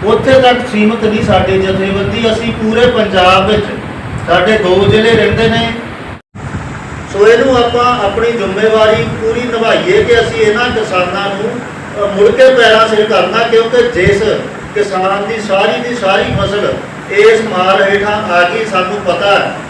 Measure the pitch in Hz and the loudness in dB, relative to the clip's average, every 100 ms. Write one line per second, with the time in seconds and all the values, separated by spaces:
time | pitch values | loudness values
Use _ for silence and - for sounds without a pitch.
0 | 196 233 262 262 247 247 - 208 214 226 | 0 0 4 4 4 2 -2 0 0 2
1 | 214 220 - 190 190 190 190 190 190 196 | -2 0 0 0 2 0 0 -2 -2 -2
2 | 202 226 226 226 233 - 214 226 247 220 | -4 -2 -2 -2 -4 -4 -2 2 2 2
3 | 196 190 180 190 196 214 - - - - | 0 2 4 4 2 0 -2 -8 -10 -12
4 | - - - 180 185 220 180 185 202 214 | -10 -10 -2 0 2 0 2 2 4 2
5 | 226 226 214 214 226 226 233 233 - - | 2 2 2 2 0 0 -2 -6 -12 -14
6 | - - _ - - - - - - - | -14 -16 _ -16 -12 -10 -10 -12 -14 -14
7 | - 196 214 233 269 240 240 240 240 247 | -8 2 4 4 4 2 2 2 0 0
8 | 196 226 233 233 190 196 220 220 214 226 | -2 -2 -2 -2 -4 0 2 4 2 2
9 | 220 - 220 233 240 226 226 - 165 214 | -2 -4 -2 -2 -4 -2 0 0 2 2
10 | 226 233 - 226 214 226 247 220 214 180 | 4 2 2 0 0 2 -2 -2 -2 -2
11 | 180 202 196 196 226 - - - - 208 | -2 -4 -4 -4 -6 -6 -10 -12 -12 -4
12 | 202 196 214 247 262 247 226 220 220 214 | -4 2 2 6 6 6 4 4 2 2
13 | 214 196 180 226 233 226 233 247 220 175 | 2 0 0 -2 2 2 2 2 2 2
14 | 190 202 214 - - - - 208 190 185 | 2 2 0 -2 -6 -12 -8 -4 -2 -2
15 | 190 196 208 226 202 190 214 247 240 240 | -2 -2 -4 -6 -2 0 0 -2 -6 -4
16 | 190 202 - - 196 202 180 - - - | 0 0 0 -2 -2 -2 -2 -4 -10 -14
17 | - 196 220 220 214 185 185 190 196 196 | -4 2 4 4 0 -2 0 2 2 0
18 | 208 208 180 175 175 226 214 185 185 208 | 0 -4 0 0 0 -2 -2 -2 -4 -4
19 | 185 170 202 190 - - | -4 -2 2 2 0 -8